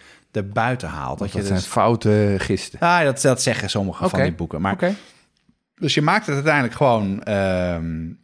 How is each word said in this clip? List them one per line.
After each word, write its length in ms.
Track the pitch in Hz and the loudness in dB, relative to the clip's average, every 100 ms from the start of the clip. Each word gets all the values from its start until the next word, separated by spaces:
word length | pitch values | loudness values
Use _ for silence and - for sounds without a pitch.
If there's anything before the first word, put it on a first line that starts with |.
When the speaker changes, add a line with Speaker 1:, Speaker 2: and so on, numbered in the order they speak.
| - - _ | -20 -20 _
Speaker 1:
erbuiten 580 | 110 98 113 117 127 80 | -6 -4 -2 -2 -2 -6
haalt. 300 | 76 65 67 | -8 -8 -6
Speaker 2:
Want 0 | |
Speaker 1:
Dat 120 | 98 | -6
je 60 | - | -4
Speaker 2:
dat 100 | 98 | -2
Speaker 1:
dus 100 | 95 | -2
Speaker 2:
zijn 140 | - | 0
foute 640 | 104 104 113 107 104 104 98 | 2 2 4 4 4 4 0
gisten. 420 | - 95 - - | 0 -2 -4 -2
Speaker 1:
Ja, 220 | 175 175 | 2 4
dat, 180 | 147 131 | 2 2
dat 200 | 139 123 | 2 2
zeggen 280 | - 110 101 | 0 -2 -2
sommige 400 | 110 98 - 180 | -2 -2 -2 -2
van 100 | 190 | 0
Speaker 2:
Oké. 80 | 98 | 0
Speaker 1:
die 100 | 85 | -2
boeken. 240 | 82 - | -6 -2
Maar 120 | 98 | -2
Speaker 2:
Oké. 220 | 196 180 202 - _ _ _ _ _ _ _ | 0 -2 -2 -10 _ _ _ _ _ _ _
Speaker 1:
dus 180 | 151 | -2
je 80 | 160 | 2
maakt 240 | 151 208 214 | 2 2 0
het 100 | 139 | -2
uiteindelijk 380 | 151 147 120 - | 2 2 0 2
gewoon, 480 | 139 113 98 98 | 4 4 2 -2
ehm, 840 | - 101 95 92 90 85 82 80 82 - | -2 0 2 0 0 -2 -4 -6 -8 -12